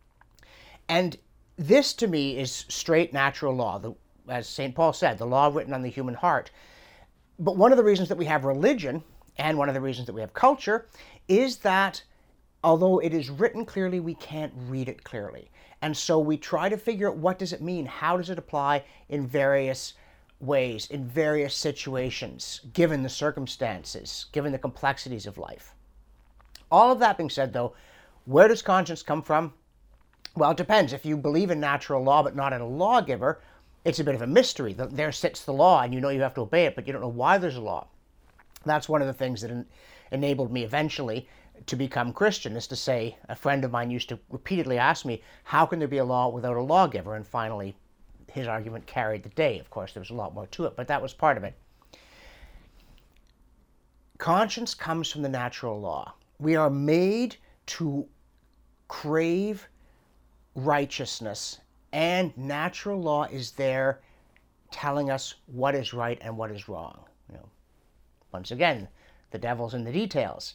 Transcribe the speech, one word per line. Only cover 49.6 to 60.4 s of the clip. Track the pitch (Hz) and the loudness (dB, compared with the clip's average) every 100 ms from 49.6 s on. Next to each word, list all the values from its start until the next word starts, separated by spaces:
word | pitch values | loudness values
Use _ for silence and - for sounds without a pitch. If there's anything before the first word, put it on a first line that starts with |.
| - | -8
course, | 107 95 | -10 -10
there | 101 | -12
was | 92 | -12
a | |
lot | 117 98 | -8 -8
more | 101 98 | -10 -12
to | - 165 | -6 -6
it, | - | -4
but | 127 | -4
that | 143 | -2
was | 131 | -4
part | - 156 113 | 0 2 2
of | |
it. | 95 - _ _ _ - _ - - - - - - - - - _ _ _ _ _ _ _ _ _ _ _ - | -4 -12 _ _ _ -20 _ -20 -20 -20 -20 -20 -20 -20 -20 -20 _ _ _ _ _ _ _ _ _ _ _ -6
Conscience | 160 185 214 233 233 | 0 2 2 -2 -8
comes | - 160 165 156 | -8 -6 -4 -4
from | 147 | -6
the | 139 | -4
natural | 131 123 - 120 104 | -4 -6 -6 -8 -6
law. | 95 69 - - _ - | -6 -6 -8 -18 _ -4
We | 151 | 0
are | 160 151 | 4 4
made | 139 147 165 190 226 240 - _ _ - | 2 2 4 4 2 -2 -6 _ _ -12
to | - 165 139 - _ _ _ _ _ _ _ - | -6 -4 -4 -8 _ _ _ _ _ _ _ -16
crave | - 147 160 165 175 202 202 - _ _ _ _ _ _ _ | -10 -2 0 2 0 -2 -6 -12 _ _ _ _ _ _ _